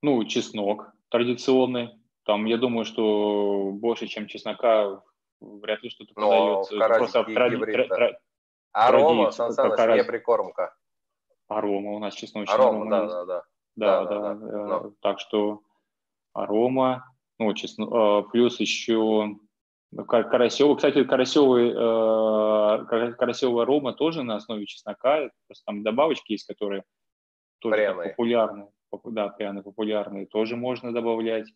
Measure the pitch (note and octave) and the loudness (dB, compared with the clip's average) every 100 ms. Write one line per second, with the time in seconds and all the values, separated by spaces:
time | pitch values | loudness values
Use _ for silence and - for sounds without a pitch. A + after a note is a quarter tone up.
0 | D3 C3 A2 - A#2 A2 G2+ G#2 - _ | 2 0 0 -4 -6 -4 -2 -4 -6 _
1 | _ A#2 A#2+ A#2+ - C3 B2+ B2 A#2 - | _ -2 0 -2 2 4 4 -2 -8 -12
2 | _ _ - G#2 A2 A2+ B2 A#2 A2 - | _ _ -2 0 2 0 0 -2 -4 -2
3 | A2 G#2 G#2 G#2 G2+ G2+ G2 G2+ A#2 A2+ | 0 2 0 0 0 -2 -4 -4 -2 -2
4 | A2 - G#2+ - A2+ G#2 A#2+ A2 G#2 G2 | -6 -10 -12 -12 -10 -2 2 4 2 -4
5 | _ _ _ _ G#2 G#2 G#2 G#2+ A#2+ - | _ _ _ _ -20 -16 -6 -6 -8 -16
6 | G#2 G#2 G#2 G2 G2 G2 F#2+ G#2 A2 A2+ | -20 -2 4 4 4 0 -2 0 2 4
7 | A2+ B2 G#2+ A2 B2 A#2 A2 G#2+ C3 - | 2 0 0 2 2 0 -2 -2 0 2
8 | A#2 - _ _ _ _ _ - A#2 - | 0 -2 _ _ _ _ _ 2 4 6
9 | D3 A#2+ A#2 - A#2 A#2 A2+ G#2+ A2+ A2+ | 6 4 2 0 -4 0 2 4 4 4
10 | A#2 A#2 - A#2 F#2+ - F2 _ _ _ | 2 -2 0 0 0 -6 -8 _ _ _
11 | _ _ _ _ _ G#2+ G#2 G2 G2+ G#2 | _ _ _ _ _ -4 -2 -4 -4 -8
12 | G#2 - A2 G#2+ G2+ G#2+ B2+ G#2+ F#2 G2+ | -8 -10 -12 -10 -2 2 4 2 -2 -2
13 | F2 F2+ F2+ F2+ - _ _ - G#2 F#2 | -2 -6 -8 -8 -10 _ _ -4 0 2
14 | F2 G#2 G#2 G2+ A2 G#2+ G#2 F2+ G#2 G#2 | 0 -4 -6 -8 -10 -10 -4 -6 -6 _
15 | G#2 G2 - G#2+ G#2 G#2+ _ _ _ _ | -6 -6 -4 -2 -2 -4 _ _ _ _
16 | _ _ _ - G2+ G#2+ A#2+ C3 C3 B2+ | _ _ _ -10 -2 0 2 2 0 0
17 | - _ _ _ A2 G2 B2 - G#2+ A#2 | -8 _ _ _ -2 -2 -8 -8 -4 2
18 | G#2+ G#2 G2+ A#2 A#2+ A#2+ G#2+ - - A2+ | 4 4 2 2 2 2 -4 -4 0 0
19 | A2 A2 G#2 G2+ _ _ _ _ _ - | 2 2 0 -6 _ _ _ _ _ -14
20 | A2 A#2+ A2 B2+ A#2+ - C#3+ C3+ D3 C#3+ | 0 0 2 2 2 4 4 4 2 2
21 | B2+ C3+ B2+ D#3+ C#3 B2 A#2+ A2+ A#2 A2+ | 2 2 2 4 6 6 4 2 0 2
22 | A2 A2 A2 G#2+ G#2+ G#2+ G#2+ A2 - A#2 | 2 2 2 2 2 2 4 2 0 -2
23 | A#2+ A#2 B2 A#2 C3 A#2+ A#2 C#3+ C3+ A2 | -2 -2 -4 0 0 0 2 0 0 -2
24 | D3+ E3 B2 G#2+ A2 A2 G2+ - - G2+ | -4 -2 -6 -6 -8 -10 -10 -14 -14 -4
25 | B2 D#3 C3 _ _ - - G#2 G#2+ A2+ | 0 0 -2 _ _ -18 -12 -6 -4 0
26 | D#3 D#3 - G#2 - G2+ G#2 G2 - _ | 0 0 -6 -8 -8 -10 -6 -8 -10 _
27 | _ _ _ _ _ _ A#2 A2 G#2 F#2 | _ _ _ _ _ _ -4 0 0 -2
28 | E2+ - A#2 A#2+ G#2+ G2 G2+ _ _ G2+ | -8 -4 0 2 0 -4 -18 _ _ -16
29 | - A2+ G2+ - G#2 G2 G2 G2 G#2+ G#2+ | -10 -6 -6 -6 -8 -8 -14 -8 -4 -4
30 | G2+ G2 F#2+ G#2+ A2 A#2+ B2 B2 B2 A#2 | -4 -10 -8 -4 -4 -4 -6 -6 -6 -4
31 | A#2 A2+ A2+ A2+ A2 | -2 -2 -2 -4 -8